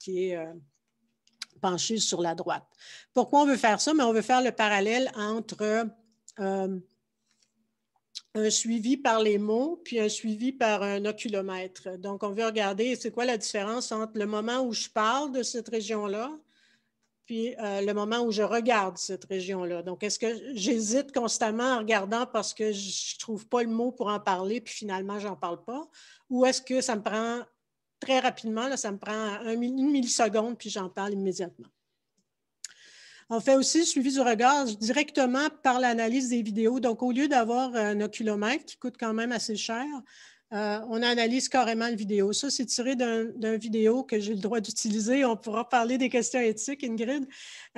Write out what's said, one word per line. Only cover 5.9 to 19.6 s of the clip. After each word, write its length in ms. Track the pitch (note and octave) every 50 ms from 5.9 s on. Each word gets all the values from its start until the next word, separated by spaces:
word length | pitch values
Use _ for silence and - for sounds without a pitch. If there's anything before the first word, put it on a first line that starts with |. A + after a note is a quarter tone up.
| G#3+ - _ _ _ _ _ - - -
euh, 380 | G3+ F#3+ F#3+ G3 F#3+ F#3+ F#3+ F#3 F3 - _ _ _ _ _ _ _ _ _ _ _ _ _ _ _ _ _ _ _ _ _ _ _ _ - - - _ -
un 140 | A3 G#3+ G#3+
suivi 460 | G3+ - - A3+ A3+ A#3 G3+ A#3+ C4+
par 260 | C4+ C#4 C4 A3+ A3+ A3
les 160 | G#3+ G#3 G3+
mots 420 | G#3 G#3 G#3+ A3+ C4 D#4 F4 - -
puis 160 | - A#3+ A3+
un 80 | G#3+ G#3+
suivi 420 | G#3+ - - A3+ G#3+ G#3+ A#3 B3+
par 320 | C4+ C4 A#3+ A3 G#3+ G3 G3
un 220 | G3+ G3+ G3+ G3+
oculomètre. 960 | G#3 G#3+ G#3+ - B3 G3+ G3 F#3+ F#3+ F#3 F#3 F#3 F#3 F#3 - - G3 F#3 F3+
Donc, 240 | F3+ G3+ G3+ G3 -
on 80 | G#3
veut 140 | G3 G3+ A3+
regarder 520 | A3 A3 A3 G#3 G3 G3+ F#3+ A3+ B3+ B3
c'est 140 | - - A#3
quoi 140 | - A#3 A#3+
la 120 | B3+ A#3+
différence 560 | A3 - - - G#3+ G3 G#3 A3+ B3 - - A#3
entre 260 | A3 A3 A3 A3 A3
le 80 | G3+
moment 340 | G#3 G#3+ G#3+ G#3+ A3+ A#3+ B3+
où 120 | C4 B3 A3
je 160 | A3+ - -
parle 420 | - A3+ G#3+ A3 A#3+ C4+ D4+ D4
de 120 | B3+ C4+ A#3
cette 260 | A3 - A#3+ A3 -
région-là 640 | A3+ A3+ G#3+ G3+ A3+ G#3+ G#3 G3+ G3 G#3 A#3 C4+ D#4 G3+ - _ _ _ _ _ _ _ _ _ _ _ _ _ _ _ _
puis, 280 | - A#3+ A3+ A3+ A#3+ B3+ -
euh, 220 | G#3+ G3+ G3 G3
le 140 | G3+ G3+ G#3
moment 260 | G#3 G#3 G#3+ A3+ A#3+
où 100 | A#3+ A#3
je 120 | G#3 G#3 G#3+
regarde 560 | F#3 G#3 A#3 A3+ A3+ A#3+ G#3+ G3 F#3 F3+ -
cette 260 | - - F#3+ F3 -
région-là. 580 | - G3 F#3+ F3+ F3+ G3 F#3